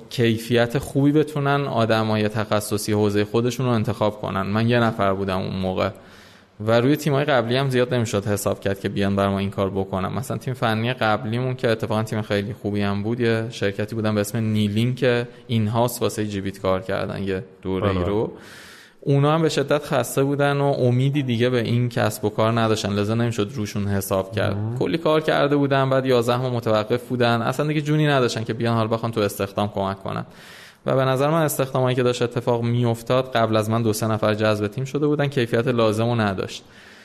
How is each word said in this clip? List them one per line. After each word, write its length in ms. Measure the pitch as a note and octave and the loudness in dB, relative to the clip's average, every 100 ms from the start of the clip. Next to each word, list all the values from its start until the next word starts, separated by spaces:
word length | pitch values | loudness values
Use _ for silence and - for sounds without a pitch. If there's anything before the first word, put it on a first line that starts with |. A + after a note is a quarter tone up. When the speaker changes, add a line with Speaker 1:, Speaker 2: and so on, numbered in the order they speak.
| - | -10
Speaker 1:
کیفیت 680 | - A#2 A2+ - A#2 A#2 C#3 | 0 2 2 2 2 2 0
خوبی 340 | - C3+ C#3+ | -2 2 4
بتونن 500 | D3 D3 D3 C#3 C#3+ | 4 2 0 0 0
آدمای 680 | C#3 - A2+ A2 A2 A2 G#2 | 0 0 2 2 2 0 0
تخصصی 640 | A2 G#2 G#2+ - G#2 - | -2 -2 -2 -2 -4 0
حوزهٔ 300 | G#2 G#2 G#2 | 2 2 2
خودشون 420 | G#2 A#2 A#2+ A#2+ B2+ | 0 0 0 -2 0
رو 60 | |
انتخاب 500 | A#2 G#2+ G2+ G#2+ - | 0 0 0 0 -2
کنن. 200 | G2+ F#2+ | -4 -4
من 280 | G2 G#2 A#2 | -2 0 2
یه 100 | A#2+ | 4
نفر 340 | A#2 A2 G2 | 2 2 0
بودم 280 | F#2+ G2 F#2 | 0 -2 -2
اون 140 | G2+ F#2+ | -4 -4
موقع 340 | F#2 F#2 F#2+ G2 - - - - - - | -2 0 -2 -4 -18 -20 -20 -20 -20 -8
و 220 | G#2+ A#2 | 0 2
روی 140 | B2 D3 | 4 2
تیمای 300 | D#3 C#3 D3 | 0 0 2
قبلی 300 | C3+ A2+ B2 | 2 2 0
هم 140 | C#3 | 0
زیاد 240 | B2+ B2 | 0 0
نمی‌شد 320 | B2+ A2 G#2 G#2 | 0 0 0 0
حساب 340 | G2+ G#2 G2 | -2 -2 -2
کرد 200 | G2+ G2 | -4 -2
که 100 | - | -4
بیان 260 | G2 G2 G2 | -2 0 2
بر 140 | G2 | 2
ما 100 | G2 | 0
این 100 | G2 | -2
کار 200 | G2 G2 | -2 -2
بکنن. 400 | F#2+ F#2+ F#2+ G2 | -2 -4 -4 -4
مثلاً 280 | G2 - A2+ | -6 -6 -6
تیم 160 | - | -6
فنی 400 | B2 A#2 A2 A#2 | -4 -2 0 -2
قبلیمون 600 | B2 A2+ G#2+ G#2+ A#2 B2+ B2+ | 0 0 0 -2 -4 -4 -2
که 140 | B2 | 0
اتفاقاً 340 | A2 G#2+ A2 | 0 0 -2
تیم 180 | A2+ A2 | -2 -4
خیلی 320 | G#2 G#2 G2 | -2 -2 -2
خوبی 280 | G2+ G#2 G2+ | -6 -4 -2
هم 220 | G2+ G2+ | -2 -2
بود، 160 | G2+ B2 | -2 0
یه 260 | A#2 A2+ A2+ | 0 0 -2
شرکتی 460 | A#2 G2+ G2 G#2+ A2+ | -4 -4 -2 -6 -2
بودن 200 | G#2+ G#2+ | 0 0
به 60 | |
اسم 160 | G#2 A#2 | -2 -2
نیلین 580 | A2 G#2+ G#2 G#2 A#2+ B2 | 0 2 2 2 0 0
که 320 | C3+ A#2+ A#2+ - - | 0 0 -2 -10 -4
این 200 | A#2 G#2+ | 0 0
هاوس 340 | A#2 B2 A#2+ | 0 0 0
واسه 260 | A2 G#2+ G#2+ | -2 -2 -4
جیبیت 320 | G2+ G2 F#2 | -4 -6 -4
کار 220 | F#2+ F#2+ | -2 -2
کردن 420 | F#2 G2 G2 G2+ | -2 -4 -4 -6
یه 200 | G2 F#2 - - | -4 -4 -6 -12
دوره‌ای 340 | F#2 F#2+ G2+ F#2 | -4 -2 0 0
Speaker 2:
بله. 100 | F2 | 0
Speaker 1:
رو. 260 | G#2 A#2 - - - - - - - | 0 -2 -8 -20 -20 -20 -20 -20 -10
اونا 320 | - C#3 C#3+ | 0 2 4
هم 80 | D#3+ | 4
به 80 | D#3+ | 2
شدت 340 | D3+ C#3 D3 D3 | 0 0 0 0
خسته 380 | C#3 A#2+ - | -2 0 0
بودن 340 | C#3 C#3 C#3+ C#3+ | 0 2 0 2
و 60 | |
امیدی 600 | C#3+ C#3 B2 B2 C3+ C#3+ | 0 2 2 2 2 0
دیگه 260 | C3 A2+ B2 | 0 2 2
به 100 | B2 | 2
این 300 | G#2+ A#2+ B2 | 2 0 0
کسب 360 | A#2+ A2 - G#2 | 0 -2 0 -4
و 40 | |
کار 300 | - A2 A#2 | 0 0 2
نداشتن، 340 | A2+ G#2+ G2 | 2 0 0
لذا 220 | G2+ G2+ A2+ | 0 0 0
نمی‌شد 360 | A#2 A#2 G#2 C3+ | 0 0 -2 -2
روشون 320 | G#2 G#2 G2+ | -6 -4 -2
حساب 440 | G2+ F#2+ G2 F#2 | -2 0 -2 -2
کرد. 260 | G#2 G2 G2 | -2 -2 -2
Speaker 2:
مم. 200 | A2 A#2+ | -4 -4
Speaker 1:
کلی 180 | - E3 | -2 -2
کار 240 | D#3+ D#3 | 0 0
کرده 340 | D#3 D#3+ C#3+ C#3+ | 2 2 2 2
بودن، 340 | C#3+ C3+ C3+ | 2 2 2
بعد 160 | C3 C3 | 2 4
یازده 320 | B2 A#2 B2 | 2 4 0
ماه 160 | B2+ | 0
متوقف 540 | A#2+ A2+ G#2+ G#2+ A#2+ - | -2 0 0 2 -2 -2
بودن، 340 | B2 A#2+ A#2 | 0 2 2
اصلاً 260 | A#2 C3 D3+ | 0 -2 -2
دیگه 140 | D#3 | -2
جونی 260 | D3 D3+ D3+ | 0 2 4
نداشتن 360 | C#3+ A#2+ A#2 | 4 2 0
که 100 | A#2 | -4
بیان 220 | A#2 A#2 A#2 | -2 0 0
حالا 120 | A2 | 0
بخوان 240 | A#2 A#2 | 0 -2
تو 100 | A2+ | 0
استخدام 460 | G2+ - G2 - G#2 | 0 0 -4 -2 -2
کمک 360 | G2+ F#2+ G2 | -2 -4 -4
کنن. 220 | G#2 G#2+ A2+ - - - - - C3 | -6 -8 -8 -14 -20 -20 -20 -10 -2
و 100 | C3 | 2
به 100 | C3 | 2
نظر 240 | C3 C#3+ | 2 2
من 120 | E3 | 2
استخدامایی 540 | D3+ C#3+ C3+ C3+ B2+ B2+ | 0 0 -2 0 2 2
که 80 | |
داشت 180 | B2 A#2+ | 2 2
اتفاق 420 | A#2+ A#2 A#2 A#2+ | -2 -2 0 0
می‌افتاد، 680 | A#2 A#2+ A#2+ A#2 - B2+ C3 | 2 2 2 0 0 0 2
قبل 240 | A#2+ A2+ A2 | 0 2 2
از 140 | G#2+ | 2
من 120 | A2+ | 0
دو 120 | A2+ | 2
سه 140 | G#2+ A2+ | 0 0
نفر 260 | G#2+ G#2+ | 0 0
جذب 340 | G#2+ G#2+ G#2+ G#2 | 2 2 2 0
تیم 160 | A2+ | -4
شده 240 | C3+ D3 D3 | -6 -2 0
بودن، 200 | D3 C#3+ | 0 0
کیفیت 400 | C3+ A#2 A#2 A#2+ | 0 0 0 0
لازم 420 | A#2+ A2 G#2 A#2 | 2 2 2 0
رو 60 | A#2 | 2
نداشت. 480 | G#2+ F#2+ - - - - - - | 0 -2 -6 -8 -16 -20 -20 -20